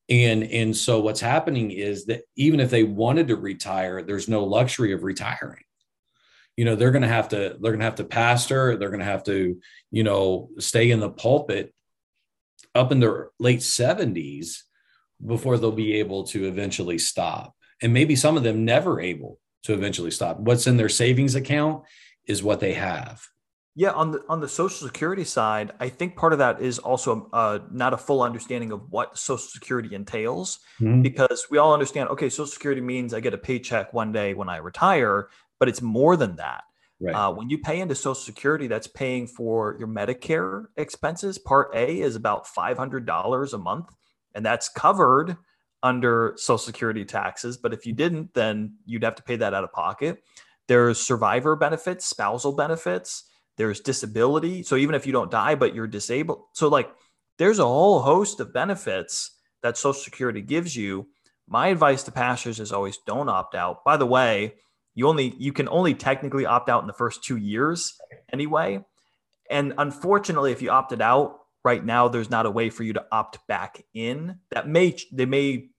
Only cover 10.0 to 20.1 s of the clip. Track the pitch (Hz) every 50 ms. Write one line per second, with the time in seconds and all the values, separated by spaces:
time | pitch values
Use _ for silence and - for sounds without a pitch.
10 | 110 107 98 98 95 95 92 90 - - - - - - - 113 117 120 117 110
11 | 104 92 - - - 117 139 151 - - 98 101 - - _ _ _ _ _ _
12 | _ _ _ _ _ _ _ _ _ _ _ _ - _ - 123 127 127 143 127
13 | 120 110 98 - - - _ - 120 123 120 117 - - - - 120 143 180 214
14 | 175 113 90 85 76 69 71 71 - - - - _ _ _ _ _ _ _ _
15 | _ _ _ - - 107 117 120 - 131 123 110 113 110 107 110 110 107 107 107
16 | 104 95 98 98 95 - - 101 95 95 90 98 101 95 90 - 90 87 87 82
17 | - - - 92 87 82 78 - - - _ _ _ _ _ - 120 120 117 127
18 | 156 156 143 123 - 151 165 151 120 113 110 110 113 117 123 202 185 175 - -
19 | 90 90 82 73 65 - - _ _ _ _ _ - - 107 95 101 104 - -
20 | 85 78